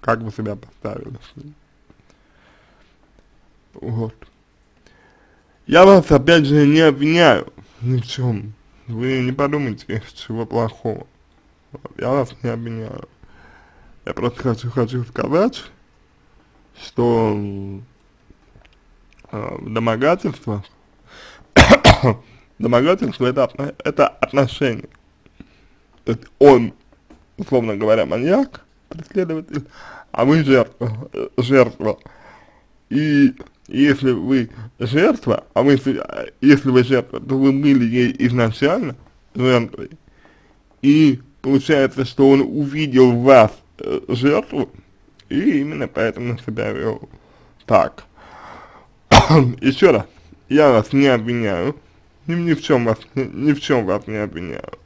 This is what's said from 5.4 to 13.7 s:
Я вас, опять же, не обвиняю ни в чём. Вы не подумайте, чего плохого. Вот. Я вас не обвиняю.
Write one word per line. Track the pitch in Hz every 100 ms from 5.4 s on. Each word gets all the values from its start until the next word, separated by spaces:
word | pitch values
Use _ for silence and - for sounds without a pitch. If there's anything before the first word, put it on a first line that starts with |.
| _ _ -
Я | 156
вас, | 190 196 -
опять | 143 131 170
же, | 143 147 143
не | 156
обвиняю | 160 139 147 165 165 104 - - - _
ни | 117 127
в | 117
чём. | - 123 107 104 107 _ _ -
Вы | 113 123 131
не | 127
подумайте, | 131 143 147 135 101 - 110 -
чего | - - 113 110
плохого. | 113 113 - 117 107 - _ _ _ _ _ _
Вот. | - - -
Я | 117
вас | 139 123 -
не | 120
обвиняю. | 113 117 113 110 - - _ _ - - _ _